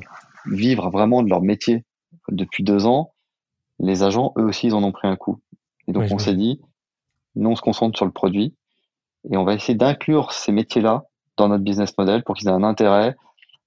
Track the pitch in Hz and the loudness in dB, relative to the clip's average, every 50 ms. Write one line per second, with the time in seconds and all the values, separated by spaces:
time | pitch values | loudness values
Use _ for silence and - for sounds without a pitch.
0 | - - - - - _ _ - - - 101 95 110 127 131 107 90 92 90 98 | -4 -10 -18 -20 -20 _ _ -18 -10 -8 -4 0 0 2 2 0 0 -2 0 2
1 | 107 113 123 127 117 101 92 87 92 98 107 104 - - 117 117 117 _ _ _ | 2 4 4 2 2 2 2 2 2 0 0 0 0 0 0 0 -2 _ _ _
2 | _ _ _ - _ - 98 92 92 - - - 98 104 101 101 101 117 123 143 | _ _ _ -20 _ -10 -6 -6 -6 -6 -6 -4 0 0 2 2 4 2 2 0
3 | 165 - _ _ _ _ _ _ _ _ _ _ _ _ _ - - 92 95 92 | -2 -4 _ _ _ _ _ _ _ _ _ _ _ _ _ -4 -2 -2 0 2
4 | 98 98 98 117 135 - - - 113 107 98 - - 120 107 104 101 98 92 - | 2 2 2 0 -2 -2 -2 0 -2 -2 -2 -2 -2 0 0 2 0 0 -2 -2
5 | - 98 95 - - - 101 - _ _ - _ _ _ _ _ _ - 90 - | -4 -4 -4 -2 -4 -6 -6 -6 _ _ -20 _ _ _ _ _ _ -6 -4 -2
6 | 117 101 104 104 107 107 95 92 107 120 135 147 - _ _ _ _ _ _ _ | -2 -2 -2 -2 -2 -2 0 0 0 -2 -2 -4 -8 _ _ _ _ _ _ _
7 | _ _ _ _ _ _ _ 107 104 113 117 - - 123 110 - 117 110 107 - | _ _ _ _ _ _ _ -2 0 0 0 0 0 -2 -2 0 -2 -2 -2 -2
8 | 101 92 - - - 95 92 101 107 156 - _ _ _ _ _ _ _ _ _ | -4 -4 -2 -2 -2 0 0 0 -2 -2 -4 _ _ _ _ _ _ _ _ _
9 | _ _ _ _ - - 101 95 92 95 104 104 - - 120 107 123 135 143 - | _ _ _ _ -10 -4 -2 0 0 0 0 0 0 -2 0 2 2 2 0 0
10 | - - 156 151 131 - - - - - 101 104 113 - - 123 107 113 113 139 | -2 0 0 0 0 -2 -6 -8 -4 0 0 0 0 0 0 0 2 2 0 0
11 | - - _ _ _ _ _ - 104 104 104 98 98 101 101 104 104 95 - - | -4 -8 _ _ _ _ _ 0 2 2 2 0 0 -2 -2 -2 -2 -4 -2 -2
12 | 98 95 101 120 123 - 98 - 104 101 92 92 98 110 107 - 110 101 98 101 | 0 0 0 0 -2 -4 -6 -4 -2 0 0 2 2 0 0 2 2 4 4 4
13 | 107 123 131 - _ _ _ _ _ _ _ _ _ | 2 0 -2 -6 _ _ _ _ _ _ _ _ _